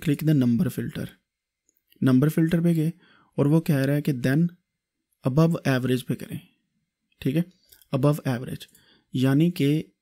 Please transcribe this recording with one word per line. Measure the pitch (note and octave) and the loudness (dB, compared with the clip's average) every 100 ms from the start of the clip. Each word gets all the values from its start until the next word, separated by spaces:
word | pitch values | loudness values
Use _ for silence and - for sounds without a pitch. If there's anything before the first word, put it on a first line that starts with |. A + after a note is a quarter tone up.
click | E3+ D#3 D#3 | 0 -2 0
the | D3 | 2
number | A#2+ A#2 B2+ - | 2 0 -2 -4
filter। | A#2+ - - - _ _ _ _ _ _ _ _ | -8 -10 -12 -14 _ _ _ _ _ _ _ _
नंबर | C3 B2+ D3 | 2 4 4
फिल्टर | E3+ E3 E3+ | 2 0 2
पे | E3+ | 2
गए | E3 D#3+ - _ _ _ - | 0 -2 -6 _ _ _ -2
और | C#3+ | 2
वो | D#3+ | 2
कह | E3 C#3 | 2 0
रहा | C#3 D3 | 0 0
है | |
कि | D3 | -2
then | B2+ B2+ C#3+ E3+ - _ _ _ _ _ _ | -2 0 0 0 -4 _ _ _ _ _ _
above | C3 C3+ E3 E3 C#3 | -2 2 2 0 -2
average | C3 B2 B2+ | -2 0 -2
पे | - | -4
करें, | B2 - D#3 - _ _ _ _ _ _ _ | -8 -8 -14 -16 _ _ _ _ _ _ _
ठीक | C3+ D3+ | -4 -2
है, | F3 _ _ - _ | -4 _ _ -20 _
above | C3 C#3+ D3 C3+ | 0 0 0 -2
average, | A#2+ C3 - - _ _ _ _ | -6 -6 -14 -16 _ _ _ _
यानी | C3 C3 C#3 F3 | -2 2 2 2
कि | F3 C#3 D#3 - _ | 0 -2 -2 -6 _